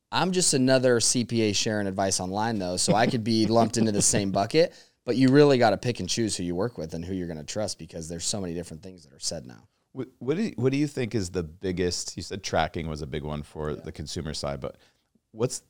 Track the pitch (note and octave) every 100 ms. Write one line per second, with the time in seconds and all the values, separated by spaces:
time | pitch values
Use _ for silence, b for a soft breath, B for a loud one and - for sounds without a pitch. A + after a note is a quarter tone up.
0 | - B2 F3+ F#3 F3 C#3 B2+ C3 B2+ A#2
1 | - B2+ A2+ A#2 G#2+ G2+ A#2 G#2+ G2 F#2+
2 | G2 F#2+ F#2 G2 A2+ G#2+ F2+ F2+ - G#2
3 | A#2 B2 A2 A2+ G#2+ A#2 A2+ A#2 A2 G2+
4 | - A2 G2 G2 G2+ D#3 F3 B B B
5 | - A#2 C3 C#3 D3 B2+ A2+ F#2+ B2 A2+
6 | F2+ - A2 - F2 F2 A2+ - D#2+ E2
7 | E2+ F#2 E2+ D#2 C#2+ G#2 G2+ - D#2+ E2+
8 | D#2+ E2+ - G#2+ F2+ E2+ E2 D#2 F#2+ F2+
9 | D2 C#2+ - E2 B1+ A1+ _ _ _ C3
10 | B2+ - A#2+ E3 A3 - C3 C3+ D3 -
11 | A#2 A#2+ F2+ F#2+ D#2 E2+ F#2+ F2+ F2+ -
12 | - - E2+ F#2+ - F2+ D#2 F2+ E2 D2
13 | D2 D2+ D2 D2+ D2 D#2+ D2+ D2 - -
14 | D2+ F2+ D2+ D2 D2 C#2 - - b b
15 | b _ _ G#2+ B2+ - _